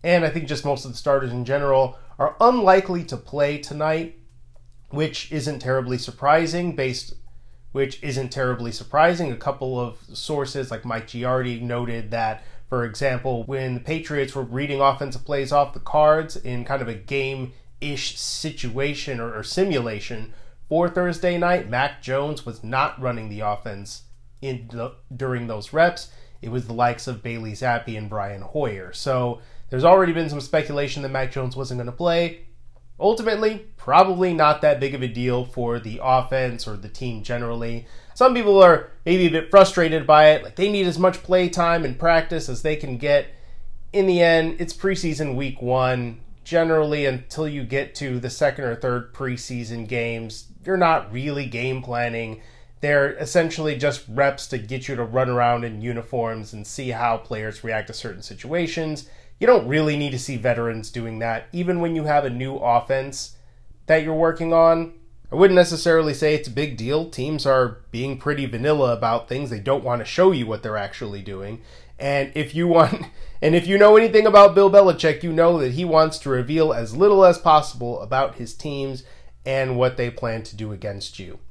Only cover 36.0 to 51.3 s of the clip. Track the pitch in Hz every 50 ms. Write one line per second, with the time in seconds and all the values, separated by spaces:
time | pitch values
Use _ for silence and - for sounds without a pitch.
36 | - 131 131 131 127 - 131 131 127 127 117 113 - 117 107 98 95 104 - -
37 | 131 123 117 110 104 - 123 120 120 117 117 117 117 117 120 135 127 - - -
38 | - - - - 247 262 247 240 226 208 202 196 185 175 165 151 - - - -
39 | - 165 175 185 180 170 160 160 156 - - 196 190 185 - - 170 165 160 160
40 | 143 135 151 151 156 151 156 - - - - - 185 208 208 202 190 180 156 156
41 | 180 185 180 - - - 185 185 180 175 175 175 170 170 170 170 160 135 127 -
42 | 165 170 165 165 160 - 165 160 - - 127 117 - 156 151 151 151 139 127 120
43 | 143 147 143 143 139 - - - - - - - - - - - - - - 202
44 | 196 190 180 175 170 170 165 165 160 165 160 - 175 127 - - - 196 190 -
45 | - 170 151 135 156 143 127 127 139 135 127 - 123 120 127 127 127 127 127 123
46 | 120 120 113 - - - - - - - 170 170 165 165 160 156 151 147 151 147
47 | 143 135 127 127 131 - - 151 156 151 147 143 127 117 127 139 143 139 - -
48 | 143 135 127 123 117 123 - - 151 143 131 143 139 120 117 117 - 127 123 123
49 | 120 - - - 135 127 123 123 - - 127 120 120 107 117 117 113 110 123 120
50 | 117 117 117 113 113 110 107 - - - - - - - 190 185 180 165 160 -
51 | - 98 107 123 135 147